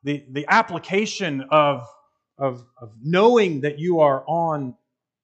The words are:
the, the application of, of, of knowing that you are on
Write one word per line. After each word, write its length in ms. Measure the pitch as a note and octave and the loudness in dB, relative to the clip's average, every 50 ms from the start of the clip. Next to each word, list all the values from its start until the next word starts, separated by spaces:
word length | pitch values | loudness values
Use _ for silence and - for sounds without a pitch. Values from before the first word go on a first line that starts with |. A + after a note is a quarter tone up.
| - | -8
the, 220 | C#3+ D3 C#3+ C#3+ B2+ | -8 -6 -6 -8 -10
the 140 | C3 C#3+ D3 - | -10 -8 -2 2
application 960 | F#3+ A3+ A3 - F3 D#3+ - - F#3 G3+ G#3+ G#3 - - F#3+ E3 C#3 C3+ C3+ - | 2 2 2 2 -4 -12 -8 -4 -4 -2 -2 -4 -4 -6 -6 -6 -4 -6 -4 0
of, 340 | D3+ D#3 D3 C#3+ C#3 B2+ A#2+ - - _ _ _ _ _ _ _ _ - | 2 4 4 4 0 -2 -6 -12 -20 _ _ _ _ _ _ _ _ -6
of, 280 | C#3 C3+ B2 A#2+ A#2+ _ _ _ | -6 -6 -6 -8 -14 _ _ _
of 120 | A#2+ A2 G#2+ A2 | -20 -20 -20 -12
knowing 600 | B2 D3+ E3+ F#3 G#3+ A#3+ B3 A#3 G#3 F3+ D#3 C3+ | -6 -2 2 4 4 6 6 4 4 2 0 -2
that 160 | C#3 D3 D3 D3 | -4 -6 -6 -4
you 220 | D#3+ F3+ F3 D#3+ | -4 -2 2 4
are 240 | D3+ C#3+ C3+ C3+ - | 4 4 4 0 -2
on 500 | D3 D#3+ E3+ E3 E3 D#3 D3 C3+ B2+ A#2+ _ _ _ _ _ _ _ _ _ | -4 -4 -2 -2 -2 -4 -4 -6 -8 -10 _ _ _ _ _ _ _ _ _